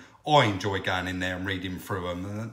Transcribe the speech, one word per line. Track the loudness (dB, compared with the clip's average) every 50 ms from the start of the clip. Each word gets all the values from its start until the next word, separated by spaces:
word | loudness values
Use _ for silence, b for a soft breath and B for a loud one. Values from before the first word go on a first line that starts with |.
| B B B B 0
I | 6 6 6 6
enjoy | 6 2 0 0 0 0 0
going | 0 0 0 0 -2
in | -2 -2 -2
there | -2 -2 -2
and | -2 -2
reading | -4 -4 -4 -4 -6 -6 -6
through | -6 -4 -4 -4 -2 -4
'em, | -4 -6 -6
and, | -6 -6 -6 -8 -8